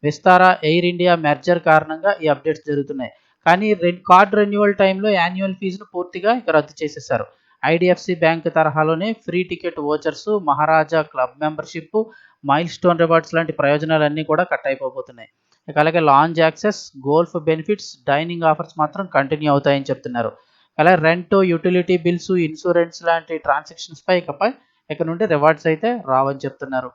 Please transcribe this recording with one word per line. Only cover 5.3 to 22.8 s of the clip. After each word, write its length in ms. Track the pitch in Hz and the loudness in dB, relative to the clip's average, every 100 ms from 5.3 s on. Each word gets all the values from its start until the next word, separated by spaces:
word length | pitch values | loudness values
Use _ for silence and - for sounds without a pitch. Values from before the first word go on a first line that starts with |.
| 185 196 185 | -2 -6 -4
ఫీజును 320 | 196 185 - | -8 -8 -12
పూర్తిగా 440 | 180 175 185 196 247 | -10 -8 -4 -2 0
ఇక 140 | 214 | 2
రద్దు 240 | 156 147 - | 0 0 -8
చేసేశారు. 500 | 156 147 - 123 104 _ _ _ | -10 -10 -6 -6 -6 _ _ _
ఐడీఎఫ్సీ 500 | 139 165 180 175 - 175 | -2 2 2 0 -2 0
బ్యాంక్ 320 | 160 165 160 160 | 0 0 -2 0
తరహాలోనే 540 | 156 147 156 160 202 226 | 0 2 0 0 -4 -6
ఫ్రీ 200 | - 175 | -6 -6
టికెట్ 340 | 180 175 175 165 | -6 -6 -8 -6
వోచర్స్, 500 | 147 151 156 147 - 214 | -4 -2 -4 -8 -4 -4
మహారాజా 580 | 160 139 151 160 156 160 | -2 -2 2 2 2 -2
క్లబ్ 340 | 151 135 127 135 | -2 -4 -6 -4
మెంబర్‌షిప్, 600 | 151 156 151 165 160 214 220 - _ _ | -6 -6 -12 -14 -8 -6 -6 -12 _ _
మైల్ 280 | - 143 170 | -2 -2 -2
స్టోన్ 280 | - 180 170 | -2 0 2
రివార్డ్స్ 300 | 165 165 160 160 | 2 2 0 -4
లాంటి 180 | 160 | -4
ప్రయోజనాలన్నీ 680 | 156 143 147 156 160 151 151 | -2 0 0 0 0 0 -2
కూడా 200 | 156 156 | -2 -2
కట్ 240 | 180 147 143 | 0 -4 -4
అయిపోబోతున్నాయి. 600 | 135 135 131 127 120 113 _ _ _ - | -6 -8 -10 -16 -18 -20 _ _ _ -8
ఇక 100 | 151 | 0
అలాగే 240 | 156 165 | 0 2
లాంజ్ 400 | 156 139 156 165 | 4 4 2 2
యాక్సెస్, 400 | 160 156 208 202 - - 135 | 0 2 -4 -4 -12 -12 -2
గోల్ఫ్ 320 | 151 170 175 | 0 0 -4
బెనిఫిట్స్, 520 | 156 160 156 208 - - - | -2 -4 -2 -6 -6 -14 -2
డైనింగ్ 400 | 143 165 170 160 | -2 -2 -2 0
ఆఫర్స్ 260 | 151 - - | 0 -4 -4
మాత్రం 280 | 151 - 190 | -4 -4 -4
కంటిన్యూ 380 | 151 135 151 151 | -2 -2 -2 0
అవుతాయని 380 | 143 143 139 135 | 0 2 0 -2
చెప్తున్నారు. 420 | 131 - 120 113 - _ _ _ - | -8 -6 -6 -6 -8 _ _ _ 0
అలాగే 220 | 156 180 | 4 4
రెంట్, 340 | 156 170 175 196 190 | 4 0 0 2 2
యుటిలిటీ 460 | 165 180 180 175 180 | 2 0 0 0 0
బిల్స్, 360 | 170 175 - 185 165 | 0 -2 -2 -2 -2
ఇన్సూరెన్స్ 520 | 156 180 175 | -4 0 0